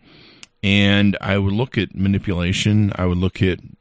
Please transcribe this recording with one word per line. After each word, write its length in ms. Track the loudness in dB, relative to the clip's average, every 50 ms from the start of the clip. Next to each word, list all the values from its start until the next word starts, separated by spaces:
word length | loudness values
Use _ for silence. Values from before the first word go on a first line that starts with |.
| _ -20 -20 -20 -20 -20 -20 -20 -20 -20 _ _ -2
and 540 | 0 2 4 4 4 2 2 2 2 0 0
I 180 | -2 -2 -2 0
would 140 | 0 0
look 260 | 0 -2 -4 -4 -2 -4
at 160 | -4 -4 -4
manipulation. 1000 | -4 -2 0 0 0 -2 -4 -4 -2 -2 -2 -2 0 0 2 2 2 2 0 0
I 100 | -2 -2
would 120 | -2 0 0
look 240 | -2 -2 -2 0
at, 180 | 0 0 0 -2 -6 -16 -20 -20